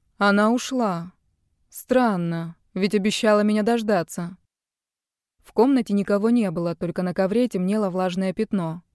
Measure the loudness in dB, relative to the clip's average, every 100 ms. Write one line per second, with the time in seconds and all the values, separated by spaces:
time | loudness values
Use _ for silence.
0 | _ 0 2 4 4 2 -2 -2 -2 -4
1 | -8 -16 _ _ _ _ _ -14 0 2
2 | 4 2 -2 -4 -6 -12 _ -4 0 0
3 | 0 0 2 4 4 2 2 0 0 0
4 | -2 -6 -10 -12 _ _ _ _ _ _
5 | _ _ _ _ -6 2 4 2 2 -2
6 | 0 0 2 2 0 -2 -4 -4 -6 -4
7 | -4 -2 0 0 0 0 -2 0 -2 -2
8 | -2 -2 -4 -4 -4 -4 -4 -8 -14